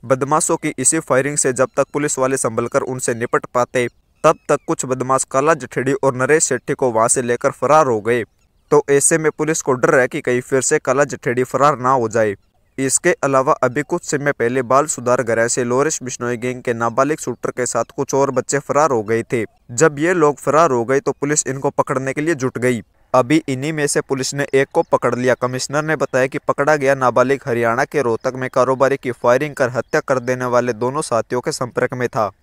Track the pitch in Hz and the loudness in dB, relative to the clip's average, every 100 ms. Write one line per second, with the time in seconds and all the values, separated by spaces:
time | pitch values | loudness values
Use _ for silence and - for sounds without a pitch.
0 | 120 131 135 156 - 165 160 - 127 160 | -2 -2 0 0 0 -2 -4 -2 0 -2
1 | - 127 135 147 139 127 131 - 139 147 | 0 0 0 -2 -2 0 0 0 -2 -2
2 | 147 - 131 135 127 113 117 - - 127 | -4 -2 0 0 -2 -2 -2 -2 -2 -6
3 | - 117 120 151 - 123 120 131 120 _ | -4 -4 -2 -4 -2 -2 -2 -2 -4 _
4 | _ _ 156 165 - 147 - 160 135 127 | _ _ 0 0 0 -2 -2 -6 -4 -4
5 | 131 131 - 131 143 160 127 - 127 139 | 0 -2 0 0 2 0 -2 -4 -2 0
6 | 135 127 127 156 - 127 - 143 131 110 | 0 0 2 2 2 -4 -4 -2 0 2
7 | 117 - 120 120 139 - 127 156 147 113 | 2 0 -2 -2 -2 -2 2 4 4 0
8 | 104 123 104 _ _ _ _ 147 - 139 | 0 -2 -2 _ _ _ _ 2 4 2
9 | - 165 156 - 151 160 - 127 170 151 | 2 0 0 -2 -4 -2 -2 0 2 2
10 | 127 160 - 123 123 135 - 156 - 131 | 2 -2 -2 -2 0 -2 0 -2 0 0
11 | 143 - - 123 127 131 143 131 123 135 | 0 -2 -4 -2 -2 2 2 2 0 0
12 | 113 110 107 98 _ _ _ - 131 - | 0 0 0 -2 _ _ _ -4 -2 0
13 | 175 180 143 135 131 156 127 123 147 175 | 0 0 2 2 2 2 0 -2 -4 -6
14 | - 147 143 139 117 131 120 131 151 - | -4 -4 -2 0 0 0 2 2 2 -4
15 | 123 127 117 113 117 - 120 123 147 - | 0 0 2 0 0 0 0 0 0 -2
16 | 123 - 120 120 123 127 127 117 117 117 | -8 -8 -6 -6 -6 -6 -6 -2 -2 0
17 | 139 156 - 120 - - 123 120 117 - | 0 -2 -6 -6 -8 -4 -4 -2 -4 -6
18 | 139 139 135 127 123 139 - 131 151 123 | -4 0 0 0 -2 -4 0 0 2 2
19 | 104 113 113 127 104 _ _ 120 160 143 | 0 -2 -2 -4 -4 _ _ 2 2 2
20 | 160 180 151 143 - 139 165 127 113 135 | 0 2 2 2 0 2 4 2 2 0
21 | 139 135 143 147 - 135 143 - 139 139 | 0 -4 -2 -2 -2 -4 -4 -2 -2 -2
22 | 135 135 151 160 127 120 123 120 - _ | -4 -4 -2 -2 -2 -2 0 -2 -6 _
23 | _ 127 123 156 - 131 143 156 147 160 | _ 2 4 2 0 -6 -4 -4 -2 -2
24 | - 135 127 139 139 135 135 170 165 135 | -2 -4 -4 -4 0 2 2 0 2 2
25 | 131 120 123 120 127 127 - 143 151 151 | 0 0 0 0 0 -4 -4 -4 -2 -2
26 | 139 131 131 139 - 135 143 151 135 139 | 0 0 0 -2 -4 -2 2 2 2 2
27 | 127 117 127 135 139 120 117 117 147 151 | 2 2 2 0 -2 0 2 0 0 0
28 | 123 110 131 131 127 135 127 131 131 139 | 0 0 -4 -6 -4 0 2 2 2 0
29 | 127 117 120 127 151 135 127 123 - 156 | -4 -2 2 2 2 -2 -2 -2 -2 -4
30 | - 131 120 127 127 120 123 110 123 139 | 0 -2 -2 -4 0 0 0 -2 -2 -4
31 | 156 117 107 123 143 151 123 113 123 127 | -2 -2 -2 -4 -4 -6 -6 -2 -4 -2
32 | 120 135 104 - | -4 -2 -4 -4